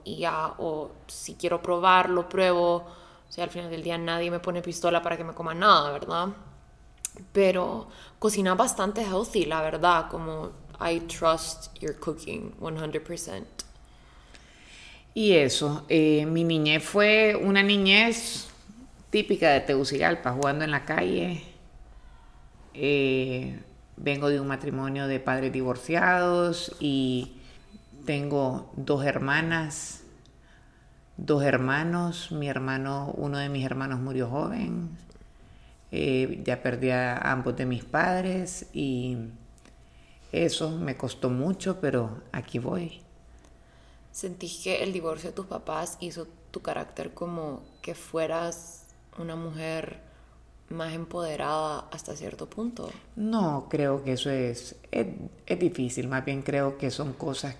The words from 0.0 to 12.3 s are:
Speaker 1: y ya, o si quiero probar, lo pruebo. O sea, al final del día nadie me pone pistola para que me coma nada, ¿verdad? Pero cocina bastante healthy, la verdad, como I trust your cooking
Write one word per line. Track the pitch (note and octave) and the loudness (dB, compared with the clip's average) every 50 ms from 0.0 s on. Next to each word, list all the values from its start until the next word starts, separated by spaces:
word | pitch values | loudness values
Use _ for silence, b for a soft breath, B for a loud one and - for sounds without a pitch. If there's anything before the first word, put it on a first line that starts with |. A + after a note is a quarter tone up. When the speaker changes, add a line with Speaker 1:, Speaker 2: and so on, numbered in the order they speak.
| - | -12
Speaker 1:
y | - D#3+ D#3 | -12 -6 -2
ya, | E3+ E3 D#3 D#3 D#3+ D#3 - - | -2 -2 0 0 -2 -4 -4 -4
o | - E3 D#3 D#3 D3 - - - - - | -4 -4 -2 -4 -6 -8 -12 -18 -16 -14
si | - - - - - | -12 -10 -10 -10 -10
quiero | - - E3+ F3 E3+ | -4 -2 0 0 0
probar, | - F3 F3 F3 F3 F#3+ F#3 F#3 F3+ F3+ | 0 0 0 4 6 6 8 8 6 6
lo | F3+ F3 F3 - | 2 0 0 0
pruebo. | - F#3+ F#3 F3+ F3+ F3 F3 E3+ E3+ E3+ E3+ B B B B B B B B B | 2 2 4 4 6 4 4 4 4 2 -2 B B B B B B B B B
O | - | -8
sea, | - F3 | -6 -6
al | - | -6
final | - F3 F3 E3+ | -6 -8 -8 -8
del | E3 D#3+ D#3+ | -8 -6 -4
día | E3+ E3+ E3+ | -4 -2 -2
nadie | E3+ E3+ E3 E3+ F3 F3 | -2 -2 0 0 0 0
me | F3 E3+ | -2 -2
pone | F3 F#3 F3 F3 | -2 -2 -2 -2
pistola | E3+ E3+ E3+ - - E3+ E3+ E3+ | -4 -4 -6 0 2 4 4 4
para | E3+ E3+ E3 D#3+ | 2 2 -2 -2
que | E3+ | -4
me | E3 D#3+ | -8 -8
coma | - E3+ D#3+ D#3+ | -6 -6 -6 -2
nada, | E3+ G3 G#3+ F#3+ D#3+ D3 D3 | 4 8 10 10 10 8 4
¿verdad? | C#3+ C#3+ C#3+ D3+ E3 E3+ F3+ G3+ G3+ - - - - - - - - - - - - - - - - - F#3 - - | -2 -4 -4 -2 -2 -2 -2 -2 -4 -8 -16 -20 -20 -20 -20 -20 -20 -20 -20 -20 -20 -12 -12 -12 -12 -12 -18 -2 2
Pero | G3+ G3 F#3 F3+ F3+ F3+ - A3 A3+ - B B B B B B B | 4 4 6 4 2 0 -2 -4 -6 -8 B B B B B B B
cocina | - G#3+ G#3 G3 F#3+ F#3 F#3 | 0 0 2 4 2 2 6
bastante | F#3 B3+ B3+ - - F#3+ G3+ G#3 A#3 A3 | 4 4 4 4 0 0 0 0 -2 -2
healthy, | G3 F#3 F#3+ A#3 - - G#3 E3 | 0 0 0 -2 0 0 0 0
la | D3+ D#3+ D#3+ | 2 0 0
verdad, | D#3 D#3 D#3+ D#3 E3 F3 F3 D#3+ E3 - | -2 -2 -2 2 4 6 6 4 2 0
como | - E3 E3 D#3+ D#3+ D#3 D#3+ F3+ - - - - - - | -6 -6 -6 -6 -6 -6 -8 -10 -12 -14 -18 -18 -10 -4
I | - E3+ E3+ E3+ | -2 0 0 -2
trust | E3+ E3 - - E3+ D#3+ D#3+ E3 - - - - - - - - | -2 -6 -6 2 4 4 4 4 0 -6 -8 -10 -12 -16 -12 -8
your | - D#3 - - | -8 -8 -8 -6
cooking | - E3+ D3+ - - - | -6 -6 -6 -6 -8 -8